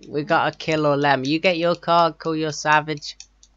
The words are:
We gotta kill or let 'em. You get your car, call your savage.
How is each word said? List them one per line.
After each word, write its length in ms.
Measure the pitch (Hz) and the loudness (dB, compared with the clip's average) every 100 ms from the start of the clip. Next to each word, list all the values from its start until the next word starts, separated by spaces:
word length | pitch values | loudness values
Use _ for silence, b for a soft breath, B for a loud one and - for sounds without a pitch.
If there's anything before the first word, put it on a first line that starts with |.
| - | -10
We 160 | 147 | -6
gotta 320 | 147 160 147 - | -2 0 0 -4
kill 280 | - 156 147 | -4 0 0
or 80 | 143 | 2
let 180 | 143 | 2
'em. 120 | 131 135 | 2 0
You 140 | 156 | 0
get 180 | 190 165 | 0 0
your 180 | 170 165 | 0 -2
car, 380 | - 170 165 | 2 2 2
call 220 | 156 170 156 | 0 -6 -4
your 160 | 156 | -4
savage. 640 | 147 156 151 156 147 - - - _ _ | -2 2 2 2 -8 -10 -18 -20 _ _